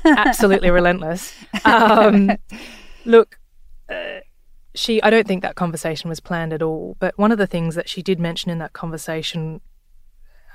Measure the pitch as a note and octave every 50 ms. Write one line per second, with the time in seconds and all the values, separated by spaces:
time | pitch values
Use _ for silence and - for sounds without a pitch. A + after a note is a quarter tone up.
0 | - D#4+ D4+ G#3+ G#3 C4 A#3 - - G3+ F#3+ G3 F#3+ F3+ F3 F3+ F3 F3 F3+ F3+
1 | D#3+ D#3 E3+ F#3 - - - - - - - G3+ - A3 G#3+ A3+ A3+ G#3+ A3 A3
2 | G#3+ G#3+ G3+ G3+ G3 G3+ - - - - - - - - - - - - - -
3 | - A#3 A3+ A3+ A3 - - - - _ _ - - - - - - - - F#2
4 | E2+ F2 F2+ F#2 - - _ _ _ _ - - _ - - - - - A3+ G#3+
5 | - G#3+ A3 A3+ G#3+ A3 G3 F3+ - - - - F3+ E3+ D#3+ E3 - E3 D#3+ D3
6 | - E3+ E3 - - - F3+ E3+ E3 E3 D#3+ D#3 E3 D#3+ D#3+ D#3+ F3 F#3 F#3+ -
7 | - F3+ - - G3+ G#3+ A#3 G#3 G3+ F#3 - F3 E3 E3 D#3 F3 - - - -
8 | E3+ - F#3+ E3 E3+ E3 E3 E3 - F3+ E3+ E3 D#3+ - - - - E3 D#3+ D#3
9 | - - D#3+ D#3+ D#3 - - E3+ D#3+ D#3+ D#3+ - - - _ _ _ _ _ -
10 | - - _ _ - - - - - -